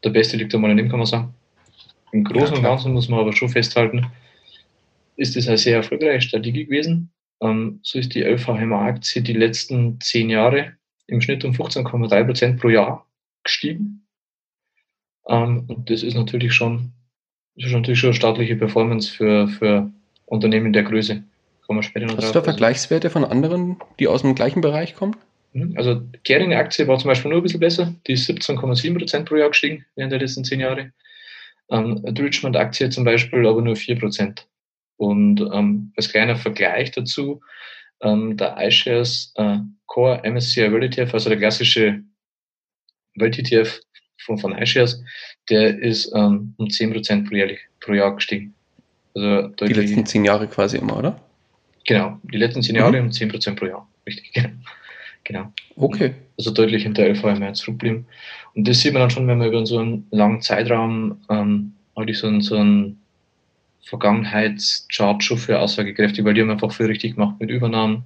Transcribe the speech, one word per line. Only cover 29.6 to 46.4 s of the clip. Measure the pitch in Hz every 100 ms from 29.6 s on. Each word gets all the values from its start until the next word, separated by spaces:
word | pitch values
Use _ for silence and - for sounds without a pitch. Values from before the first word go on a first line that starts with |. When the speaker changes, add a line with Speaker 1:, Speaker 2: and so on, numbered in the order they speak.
| 147 156 - -
Speaker 1:
während | 135
der | 131
letzten | 131 131
zehn | 127 135
Jahre. | 131 131 131 _ _ - - - - _ _
Ähm, | 113 110 107 -
die | 123
Richmond-Aktie | 143 - 135 127 123 - 131
zum | 127
Beispiel | 120 117 - 127 117
aber | 110
nur | 117 110
vier | - 120
Prozent. | 104 - 104 - - _ _ _ _ _
Und, | 104 104 104 104
ähm, | 101 98 104 104 104 -
als | -
kleiner | 107 113 120
Vergleich | 113 104 92 92 135
dazu, | - 123 - 139 147 _ - - - - _
ähm, | 107 107 110 104
der | 98 -
iShares, | 101 - - 120 120 - - -
äh, | 104 104 - - _
Core | - 127 123
M | 107 120
S | 120
C | - 107
I |
World | 110
E | 127
T | 127
F, | 123
also | 113 110
der | 107
klassische | 104 107 117 - 107 104 - _ _ _ _ _ _ _ _ _ _ -
Welt | 113 120
E |
T | 123 113
F | 110 - _ _ _ _
von, | - 107
von | - 101
iShares, | 120 131 120 - - - - - -
der | 107 107 104
ist, | 120 110 - 107
ähm, | 104 101